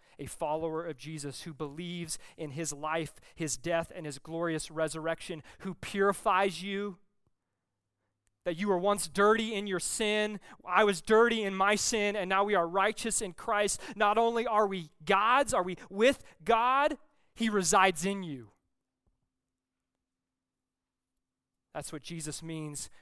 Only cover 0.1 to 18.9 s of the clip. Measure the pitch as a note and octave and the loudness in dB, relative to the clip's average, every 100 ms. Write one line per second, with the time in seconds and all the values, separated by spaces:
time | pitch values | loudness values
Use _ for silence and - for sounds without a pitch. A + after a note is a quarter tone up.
0.1 | - C#3 - D#3 D#3 E3 D#3+ E3+ C3+ D3 | -14 -12 -6 -4 -2 -2 -4 -6 -10 -10
1.1 | D#3 C#3+ B2+ E3+ C#3+ D3 D3 F3 F3 D#3+ | -10 -10 -10 -12 -8 -8 -8 -8 -8 -8
2.1 | - - - D#3 C#3 E3 C#3+ D#3 E3 D#3 | -10 -12 -12 -10 -8 -8 -6 -4 -4 -4
3.1 | - - - D#3 - E3+ E3 E3 - D3+ | -10 -18 -8 -6 -4 -2 -2 -2 -8 -10
4.1 | C3+ - E3 E3+ D#3 - D#3 D#3 D#3 D#3+ | -12 -8 -4 -2 -4 -6 -4 -4 -2 -4
5.1 | E3 - D#3+ - - G3 - - G3+ G3 | -6 -8 -12 -14 -14 -12 -10 -6 0 2
6.1 | F#3+ A3 F#3+ G3+ D#3+ F#3+ G3 G3+ F3 _ | 2 2 4 4 0 -6 -6 -6 -10 _
7.1 | _ _ _ _ _ _ _ _ _ _ | _ _ _ _ _ _ _ _ _ _
8.1 | _ _ _ F3+ E3 G#3 F3+ G3 G3 E3 | _ _ _ -6 -2 0 2 2 0 0
9.1 | G3+ G#3 A3 A3+ G#3 G3+ F3+ - - G#3+ | 4 6 6 2 -4 -4 -4 -4 -2 0
10.1 | G#3+ G#3+ G#3 - - - F3+ G#3+ F3 - | 2 0 -4 -12 -16 0 4 4 2 4
11.1 | A3 A#3 A3+ G3 F#3+ G3 G#3 - A3+ G#3 | 6 6 4 -2 0 2 2 0 0 0
12.1 | G#3 F3+ F#3+ G3+ G3 E3+ F#3+ G3+ A3+ A#3 | -2 0 0 2 2 2 2 0 0 -4
13.1 | - G3 - - G#3 G3+ - - G#3 G#3 | -4 -4 -8 -2 0 0 -2 -8 0 2
14.1 | G#3+ A#3 A#3 A#3 G#3+ G3+ F#3+ D#3 _ D3+ | 4 2 0 0 2 2 -2 -10 _ 2
15.1 | G3 A3 B3+ C#4 A3+ F3+ F3 - G3 A#3+ | 4 6 4 4 0 -2 -4 -6 2 4
16.1 | C4+ - - D#3+ A3+ B3 C4 D4+ D4 _ | 4 -4 -6 2 2 4 4 2 -2 _
17.1 | _ _ - A3+ G#3 F3 G3+ F#3+ F3+ F#3+ | _ _ -4 0 0 4 6 6 4 -2
18.1 | G3+ F3 C3+ A2 _ _ _ _ | -4 -8 -10 -14 _ _ _ _